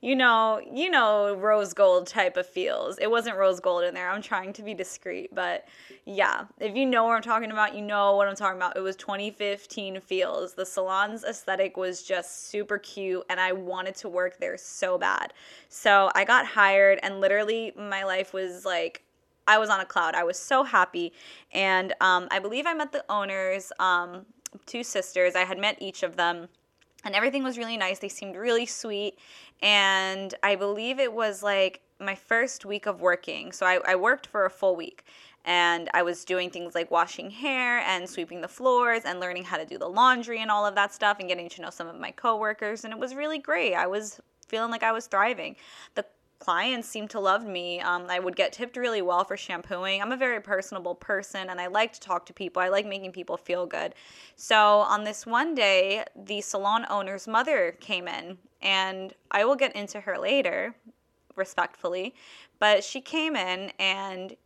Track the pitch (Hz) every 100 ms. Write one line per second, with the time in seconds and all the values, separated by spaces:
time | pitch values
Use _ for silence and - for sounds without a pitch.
0 | 240 262 254 226 220 220 - 247 349 320
1 | 226 214 202 202 202 214 202 170 196 180
2 | 180 226 185 180 180 - 165 - - 190
3 | 214 233 226 196 190 180 185 175 175 180
4 | 180 196 208 208 190 202 208 190 185 -
5 | 190 180 - - 180 175 - - - 196
6 | - 196 190 - 202 - 214 202 269 247
7 | 226 226 226 226 226 214 214 - 208 208
8 | 202 202 202 196 202 185 180 - 190 190
9 | - 196 208 208 202 202 - - 196 190
10 | - 185 180 - 185 180 185 - 185 190
11 | 208 220 - 175 - 190 196 185 185 180
12 | - 185 175 - - 208 208 208 - -
13 | 190 185 - 180 185 185 180 185 185 190
14 | 214 175 180 180 180 185 - - 185 185
15 | 180 92 - - - - - - 226 202
16 | 196 - 196 240 226 220 196 196 196 196
17 | 190 196 196 202 214 226 226 - 208 196
18 | 196 185 190 190 185 180 190 175 165 -
19 | _ _ _ _ - 214 214 202 190 -
20 | 170 165 175 180 - 262 269 226 180 175
21 | 170 - - - _ - 196 185 185 -
22 | 185 180 180 190 196 240 302 320 294 294
23 | - 208 196 190 190 190 185 - 185 175
24 | 175 175 190 _ - - - 240 240 202
25 | 185 - 180 180 185 185 208 - 196 -
26 | 180 165 170 170 170 _ _ _ _ _
27 | 214 196 240 269 262 240 233 226 190 190
28 | 202 - 196 185 226 233 240 - 233 202
29 | 208 - - - - _ 202 208 196 190
30 | 190 190 196 - 196 202 202 208 226 262
31 | 262 226 220 196 202 196 190 - _ _
32 | 196 196 _ 226 240 - 202 208 214 180
33 | 175 175 - 151 156 - 185 180 - 185
34 | 202 277 - 214 190 - 196 175 170 -
35 | _ - - _ - 175 170 170 165 -
36 | 175 175 - 185 180 170 175 170 170 165
37 | 170 - 175 214 277 262 247 240 - 185
38 | 180 185 165 175 170 - 254 247 240 226
39 | 226 180 180 180 - 175 160 - 165 190
40 | 254 254 240 233 220 208 208 202 202 -
41 | 214 208 185 175 170 - 170 - 170 165
42 | - - 240 220 214 214 214 220 220 220
43 | 247 262 302 311 277 320 277 175 175 202
44 | 214 - - _ _ 220 226 233 226 226
45 | 233 196 208 233 156 - - - - -
46 | 202 _ _ _ - 175 214 254 226 220
47 | 208 226 196 196 226 180 175 175 175 175
48 | 180 180 185 180 190 - 240 247 247 220
49 | 180 175 185 190 - 175 175 180 190 196
50 | 208 254 262 233 202 196 190 196 175 175
51 | - 196 196 202 185 180 180 202 226 -
52 | - 175 - - 185 180 180 196 208 196
53 | 190 180 175 175 - 175 175 165 165 -
54 | - - - _ - 220 214 208 208 208
55 | 208 214 - 233 311 294 208 190 190 208
56 | - - 196 208 202 202 196 220 226 202
57 | 190 196 - 220 262 285 175 - - 190
58 | 175 170 165 185 _ _ - 190 190 190
59 | 190 - _ - 220 269 262 208 202 208
60 | 202 180 196 277 190 185 202 233 - _
61 | _ _ _ - 190 - 170 - 175 180
62 | 196 - - - - _ 208 208 202 269
63 | 254 320 311 285 196 277 294 - 190 190
64 | 196 185 190 233